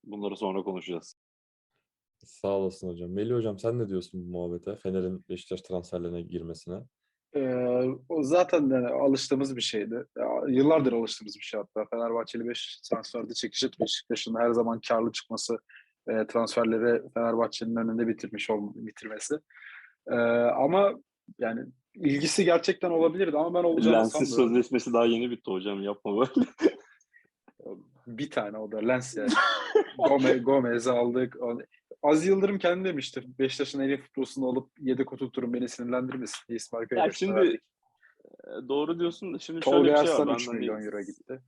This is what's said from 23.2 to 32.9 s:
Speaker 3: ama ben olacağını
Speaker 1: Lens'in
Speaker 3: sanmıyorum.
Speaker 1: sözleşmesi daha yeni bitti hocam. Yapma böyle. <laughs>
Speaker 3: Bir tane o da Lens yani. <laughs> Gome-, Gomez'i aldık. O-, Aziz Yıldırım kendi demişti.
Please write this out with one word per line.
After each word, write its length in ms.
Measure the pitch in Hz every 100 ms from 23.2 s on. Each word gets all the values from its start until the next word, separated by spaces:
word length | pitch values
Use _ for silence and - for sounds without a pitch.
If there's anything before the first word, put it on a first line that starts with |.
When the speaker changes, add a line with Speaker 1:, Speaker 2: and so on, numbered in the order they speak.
| 180 147
Speaker 3:
ama 220 | 165 175
ben 80 | 175
olacağını 300 | 160 110 113
Speaker 1:
Lens'in 280 | 110 151 139
Speaker 3:
sanmıyorum. 300 | 120 120 120
Speaker 1:
sözleşmesi 380 | 120 127 123
daha 120 | 117 117
yeni 260 | 113 123
bitti 200 | 120 -
hocam. 320 | 95 98 98
Yapma 340 | 101 101 - 101
böyle. 300 | 135 - -
<laughs> 300 | - 320 - - _ _ _ _ _ _ _ - - _ _ 123
Speaker 3:
Bir 240 | 113 151
tane 260 | - 104 107
o 140 | 107
da 60 | 107
Lens 400 | 113 127 127 -
yani. 140 | 254 - 587 554
<laughs> 340 | 508 440 - -
Gome-, 440 | 147 139 131 131
Gomez'i 500 | 120 139 120 120 120
aldık. 460 | 120 120 123 127 -
O-, 180 | 123 120 - _ _ -
Aziz 240 | 147 156 180
Yıldırım 320 | 196 196 196
kendi 300 | 180 180
demişti. 340 | 190